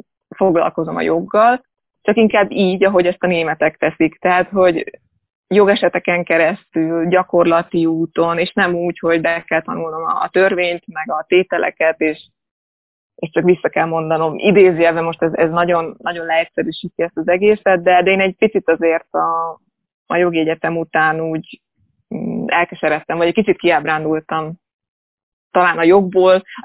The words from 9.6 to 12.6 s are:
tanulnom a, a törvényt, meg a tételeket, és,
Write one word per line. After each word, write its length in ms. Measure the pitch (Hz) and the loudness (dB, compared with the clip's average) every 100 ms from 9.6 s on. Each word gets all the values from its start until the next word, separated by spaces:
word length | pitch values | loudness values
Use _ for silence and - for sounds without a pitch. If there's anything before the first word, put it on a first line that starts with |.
tanulnom 420 | 165 170 165 160 | -4 -8 -8 -8
a, 180 | 165 - | -6 -6
a 60 | 170 | -2
törvényt, 580 | 185 190 180 175 175 - | 2 2 2 -2 -6 -10
meg 240 | 160 156 | -12 -8
a 140 | 156 - | -8 0
tételeket, 720 | 180 185 175 180 - 160 160 | 0 2 -2 -4 -2 -2 0
és, 280 | 156 156 - _ _ _ | -4 -4 -14 _ _ _